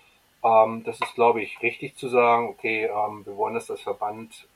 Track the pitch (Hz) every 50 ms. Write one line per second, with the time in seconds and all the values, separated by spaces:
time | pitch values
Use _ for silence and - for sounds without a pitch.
0 | _ _ _ _ _ _ _ _ - 117 113 110 110 110 113 113 113 117 117 -
1 | - - - 123 117 117 113 113 101 - - - - 117 - - 139 131 - -
2 | 139 123 123 123 120 117 117 117 117 107 101 - - 110 110 110 110 113 104 104
3 | 107 107 107 104 98 101 98 101 110 117 117 113 - - 104 - - 110 95 -
4 | 107 107 107 113 113 113 - - - _ _